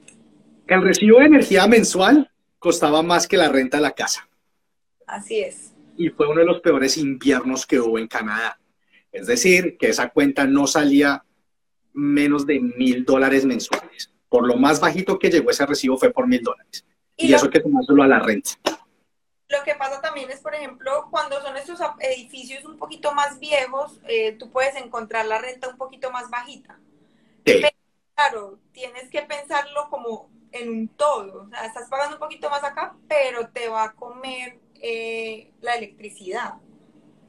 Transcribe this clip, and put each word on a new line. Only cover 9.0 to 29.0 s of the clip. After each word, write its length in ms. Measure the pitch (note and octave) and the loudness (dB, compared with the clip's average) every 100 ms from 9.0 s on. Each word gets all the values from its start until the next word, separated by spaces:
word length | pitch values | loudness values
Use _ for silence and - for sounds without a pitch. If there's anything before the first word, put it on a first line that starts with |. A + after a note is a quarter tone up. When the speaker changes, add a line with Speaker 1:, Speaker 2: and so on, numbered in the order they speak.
| _ | _
Speaker 1:
Es 160 | - - | -12 -2
decir, 520 | B2 F#3+ F3+ E3+ - | 0 4 2 2 -2
que 100 | A#2 | -2
esa 220 | A2 B2 | 0 -2
cuenta 360 | D3+ C#3+ C#3 C3+ | 0 2 2 2
no 200 | C#3 C#3 | 2 2
salía 580 | D#3+ D3 C#3 C#3+ C3+ _ _ _ _ _ _ _ | 2 4 4 4 0 _ _ _ _ _ _ _
menos 500 | C#3 C#3+ C#3+ C#3+ C#3+ | -6 0 2 2 0
de 160 | C#3 C3+ | 0 -2
mil 460 | B2 B2 B2+ B2 B2+ | -2 -2 0 0 2
dólares 400 | C3+ C3+ C3+ C3+ | 2 4 2 2
mensuales. 640 | A#2 - - - - - _ - | -2 -4 -8 -8 -18 -18 _ 0
Por 180 | B2 B2 | 2 2
lo 100 | B2 | 4
más 240 | C#3 D3+ | 4 4
bajito 380 | F3 F#3 F#3 F#3 | 0 -2 -2 0
que 120 | F#3 | 2
llegó 200 | E3 - | 2 2
ese 140 | - | 0
recibo 320 | C#3 D3 C3 C3 | 0 -2 -2 2
fue 160 | B2+ | 0
por 160 | C3 B2 | 0 0
mil 140 | B2 | 0
dólares. 420 | A#2+ - _ - _ _ _ - | -2 -10 _ -20 _ _ _ -4
Speaker 2:
Y 100 | D#4+ | 4
Speaker 1:
Y 20 | |
Speaker 2:
lo 60 | - | 4
Speaker 1:
eso 120 | - | 4
que 100 | D#3 | 0
tomárselo 420 | D3+ C#3 B2+ C#3+ | 2 0 4 4
a 40 | C#3 | 6
la 140 | A#2 | 4
renta. 300 | G#2 G#2 - - - - _ _ _ _ _ _ - | 2 -4 -6 -8 -8 -8 _ _ _ _ _ _ -6
Speaker 2:
Lo 160 | C#4+ | -4
que 100 | C#4+ | -4
pasa 260 | D4 C4+ C#4 | -6 -6 -6
también 300 | D#4 D4 B3+ | -8 -10 -12
es, 80 | C#4 | -12
por 160 | D4+ | -12
ejemplo, 540 | D4+ C4+ B3+ C4 D4 - | -10 -12 -12 -6 -6 -4
cuando 320 | D#4+ C#4+ C#4 | -6 -6 -8
son 140 | C#4 - | -10 -12
estos 240 | - F4 | -14 -8
ap-, 200 | D#4+ - | -8 -6
edificios 640 | C4+ B3+ A#3+ C4+ B3+ C4+ | -8 -8 -10 -20 -18 -18
un 120 | D4+ D#4 | -18 -18
poquito 360 | D4+ D#4 D4 | -18 -8 -6
más 280 | D4 C#4+ C4 | -2 -4 -6
viejos, 580 | D4+ D4 B3+ C4+ D4 - - | -4 -4 -2 -8 -10 -12 -6
eh, 300 | A3+ A3 A3 | -4 -4 -8
tú 100 | A#3+ | -8
puedes 280 | B3+ C4+ C4+ | -4 -4 -4
encontrar 500 | A#3+ A#3 A3 A3+ A3 | -12 -12 -8 -6 -4
la 120 | A3 | -4
renta 300 | B3 B3+ B3+ | -6 -12 -14
un 80 | B3 | -12
poquito 360 | C4 C4+ B3+ | -16 -12 -10
más 180 | B3 A#3 | -10 -10
bajita. 480 | A#3+ B3 C4 _ - _ _ _ _ _ _ | -12 -12 -20 _ -20 _ _ _ _ _ _
Speaker 1:
Sí. 140 | - - | 2 4
Speaker 2:
Pero, 80 | - - _ _ _ | 2 -4 _ _ _
claro, 440 | - C#4+ A3+ G3+ G3+ _ | -2 -2 -2 -14 -20 _
tienes 400 | B3 B3 B3 | -20 -18 -18